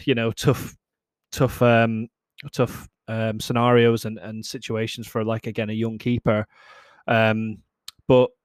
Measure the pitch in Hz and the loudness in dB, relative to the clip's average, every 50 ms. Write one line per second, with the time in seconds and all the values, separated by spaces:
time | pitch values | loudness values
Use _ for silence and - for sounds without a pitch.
0 | - 139 123 117 113 113 110 - - 151 123 - - - - _ _ _ _ _ | 0 2 2 2 2 -2 -4 0 0 0 0 0 -4 -10 -14 _ _ _ _ _
1 | _ _ _ _ _ _ - - 135 120 - - 123 120 117 113 113 113 113 110 | _ _ _ _ _ _ -2 0 0 0 2 2 4 4 6 6 4 2 0 -4
2 | 117 - _ _ _ _ _ - - 139 - - 123 113 - - - - _ _ | -6 -8 _ _ _ _ _ -20 -20 -10 -2 -2 -2 -2 -2 -10 -16 -20 _ _
3 | _ - 113 110 110 110 107 110 - - 123 120 120 123 123 120 117 117 117 113 | _ -8 -6 -4 -4 -4 -4 -6 -6 -4 -2 0 2 4 4 6 6 4 2 2
4 | - 110 110 110 - 110 110 110 110 - - 131 - - 113 110 113 113 - 123 | -2 -8 -10 -10 -12 -12 -12 -12 -12 -12 -14 -14 -8 -6 -6 -4 -4 -6 -8 -12
5 | 110 - - 117 107 110 113 110 - 117 104 - 107 107 107 110 113 113 113 107 | -14 -8 -6 -4 -4 -2 -4 -4 -6 -8 -6 -6 -6 -4 -4 -4 -4 -4 -6 -4
6 | - 123 123 117 - 120 107 107 104 - _ _ _ - - - _ _ _ _ | -2 -2 -2 0 0 0 0 0 -2 -6 _ _ _ -20 -20 -20 _ _ _ _
7 | _ - 120 113 110 110 110 110 110 110 107 - _ _ _ _ _ - - _ | _ 0 2 4 4 4 2 0 -4 -6 -8 -12 _ _ _ _ _ -20 -20 _
8 | _ - 131 127 123 - - _ _ | _ 4 6 6 6 2 -2 _ _